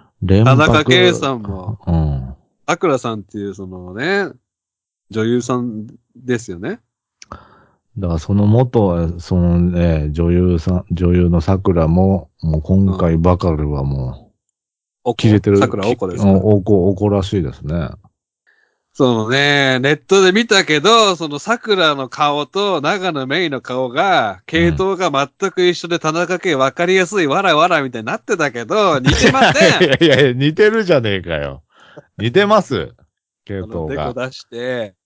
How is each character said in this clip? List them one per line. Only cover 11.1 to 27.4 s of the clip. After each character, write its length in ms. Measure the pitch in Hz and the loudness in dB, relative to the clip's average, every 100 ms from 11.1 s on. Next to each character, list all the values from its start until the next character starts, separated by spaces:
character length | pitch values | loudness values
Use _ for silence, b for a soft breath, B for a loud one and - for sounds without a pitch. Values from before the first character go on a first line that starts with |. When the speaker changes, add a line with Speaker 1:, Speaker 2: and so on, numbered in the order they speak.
Speaker 1:
優 160 | 90 87 | 4 4
の 120 | 85 | 2
さ 160 | 82 95 | 0 0
く 160 | 98 | 0
ら 140 | 85 80 | 0 2
も、 420 | 87 95 98 - _ | 2 2 0 -4 _
も 180 | 80 78 | -4 -2
う 20 | |
今 340 | - 95 98 95 | 0 2 2 2
回 200 | 85 82 | 0 2
ば 200 | 87 87 | 2 2
か 120 | 90 | 0
り 140 | 76 | -2
は 200 | 73 71 | -2 -4
も 480 | 69 69 64 64 - _ _ _ _ _ _ _ 123 | -4 -4 -6 -10 -18 _ _ _ _ _ _ _ -6
う、 40 | |
Speaker 2:
う 40 | |
ん。 20 | 117 | 0
Speaker 1:
切 160 | 113 | 4
れ 80 | 104 | 4
て 100 | 104 | 4
る。 80 | 101 | 2
Speaker 2:
さ 120 | 98 | 2
く 80 | 104 | 0
ら 100 | 101 | -2
お 80 | 123 | -2
こ 140 | 92 | -4
で 80 | 87 | 0
す 60 | |
か？ 60 | 101 | 2
Speaker 1:
お 320 | 95 104 104 | 4 4 2
こ、 280 | 95 98 92 | 4 2 2
お 60 | 95 | 0
こ 140 | 104 | 0
ら 140 | 101 | 0
し 160 | 92 101 | 0 -2
い 20 | |
で 120 | 69 | -4
す 120 | 64 71 | -8 -8
ね。 240 | 85 69 - _ _ _ _ _ _ _ _ _ - | -6 -6 -12 _ _ _ _ _ _ _ _ _ 0
Speaker 2:
そ 160 | 127 | 0
の 160 | 113 110 | 2 0
ね、 480 | 135 143 143 135 127 | 0 2 2 2 0
ネ 140 | 135 | 0
ッ 120 | 151 | -2
ト 200 | - 196 | 2 4
で 80 | 185 | 4
見 160 | 202 233 | 2 2
た 180 | 196 156 | 2 2
け 140 | 151 | 0
ど、 360 | 185 226 208 170 | 4 4 4 0
そ 120 | 156 | -6
の 100 | 147 | -8
桜 560 | 202 233 220 190 160 | -6 -4 -2 0 0
の 160 | 139 127 | 0 -4
顔 380 | - 147 147 143 | -2 -2 -2 -4
と 340 | 190 202 165 | -4 -2 -2
長 300 | 143 196 185 | -2 -4 -4
野 160 | 147 131 | -6 -4
メ 180 | 160 170 | -4 -4
イ 60 | |
の 100 | 131 | -6
顔 280 | - 127 127 | -6 -6 -4
が、 520 | 135 196 165 110 92 - | -2 0 0 0 -6 -4
系 240 | 165 170 | 0 0
統 260 | 156 190 180 | 0 -2 -2
が 140 | 175 | -2
全 400 | 139 139 - 190 | -2 -2 -4 -6
く 120 | - | 0
一 120 | 180 170 | 0 0
緒 120 | 170 | -4
で、 100 | 170 | -4
Speaker 1:
う 0 | |
ん。 20 | |
Speaker 2:
田 120 | 160 | -2
中 280 | 165 175 180 | -2 -2 -4
圭 160 | 190 135 | -2 0
分 200 | 131 170 | 0 0
か 120 | 175 | 0
り 80 | 190 | 0
や 100 | 180 | 0
す 160 | 202 | 0
い、 60 | 147 | 0
わ 160 | 170 | 0